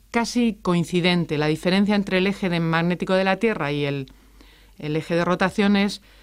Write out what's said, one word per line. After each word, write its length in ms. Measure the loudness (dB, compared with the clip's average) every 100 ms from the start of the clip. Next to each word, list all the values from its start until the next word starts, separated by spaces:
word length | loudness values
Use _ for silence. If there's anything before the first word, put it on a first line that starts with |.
| _
casi 460 | -4 -2 0 0 0
coincidente. 760 | 0 0 0 0 2 2 0 0
La 100 | 0
diferencia 480 | 0 2 2 2 0
entre 240 | 0 0
el 60 | 0
eje 220 | 0 -2
de 120 | 0
magnético 520 | 0 0 0 -2 0
de 120 | 0 0
la 120 | 0
Tierra 340 | 0 -2 -4
y 120 | -2
el, 280 | -2 -4 -8 -14 -20 -20 -20 -20 -20 -12
el 160 | -6 -6
eje 200 | -2 -2
de 100 | 0
rotación 500 | 0 0 2 2 2
es, 260 | 0 -4 -16 -20